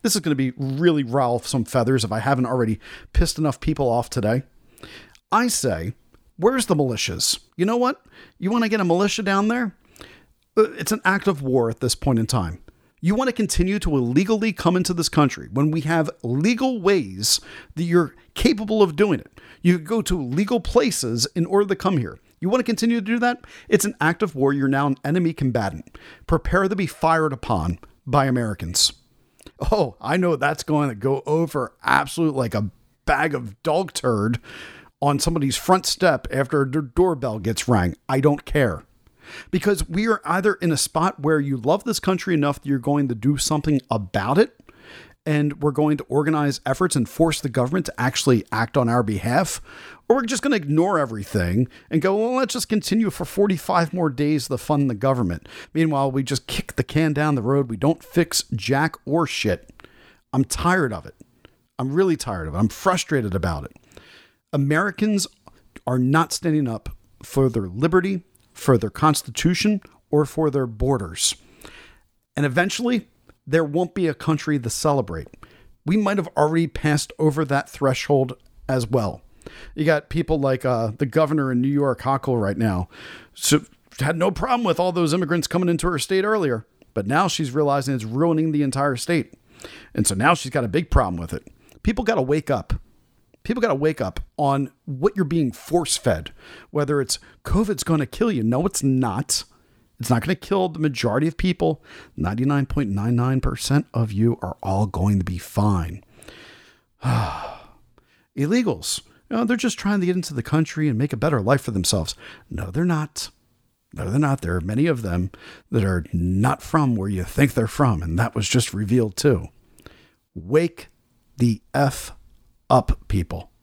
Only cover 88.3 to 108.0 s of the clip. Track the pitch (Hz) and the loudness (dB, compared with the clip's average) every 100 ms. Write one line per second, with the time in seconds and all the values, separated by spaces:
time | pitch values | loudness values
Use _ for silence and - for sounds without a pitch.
88.3 | 156 160 147 139 131 143 123 - 170 - | 2 0 0 0 0 -2 -2 -2 -2 -2
89.3 | - _ - - - - - - 95 135 | -12 _ -20 -20 -20 -10 -2 -2 2 2
90.3 | 170 135 143 117 147 170 143 104 87 85 | 2 0 -4 0 -2 2 2 2 -2 -6
91.3 | - - _ _ - - 214 214 214 131 | -8 -12 _ _ -6 -2 0 0 0 0
92.3 | 151 - 127 - - - _ _ _ _ | 0 0 -4 -2 -6 -6 _ _ _ _
93.3 | _ - 247 226 139 151 156 95 - - | _ -6 -2 0 2 0 -2 -6 -6 -10
94.3 | - 143 139 139 _ - 131 175 - 156 | -2 0 0 -2 _ -12 -2 -2 0 0
95.3 | 170 139 - - 170 160 - 127 82 78 | 2 0 -4 -2 0 0 -2 0 -2 -4
96.3 | - - - - 147 143 147 131 - - | -18 -20 -20 -8 -4 -2 -2 -2 -6 -8
97.3 | - - 180 214 170 - 160 135 - 233 | -16 -2 0 0 -2 0 0 0 -2 0
98.3 | 165 113 127 180 - 139 131 123 98 - | 2 0 0 0 0 0 2 0 -2 -2
99.3 | - - _ _ _ _ _ 117 120 151 | -4 -6 _ _ _ _ _ 0 2 2
100.3 | 190 - 196 185 156 156 127 117 113 156 | -4 0 0 0 0 -2 0 0 2 0
101.3 | - 185 - 165 151 - - - - 87 | 0 -2 0 -2 -2 -10 -20 -18 -4 -4
102.3 | 107 131 143 131 - 113 98 107 120 123 | 0 0 0 0 -2 -2 -2 0 0 2
103.3 | 131 131 127 - 143 - - 113 101 117 | 0 0 -4 2 2 2 -2 -2 2 2
104.3 | 117 87 - 98 95 104 87 98 101 90 | 2 -6 -6 -2 0 0 0 2 2 0
105.3 | 87 - - 104 92 82 98 _ - - | -6 -4 0 2 2 -2 -10 _ -20 -20
106.3 | - - - - _ _ _ 131 117 104 | -20 -20 -20 -20 _ _ _ -2 0 -2
107.3 | - - - - _ _ _ | -6 -12 -16 -20 _ _ _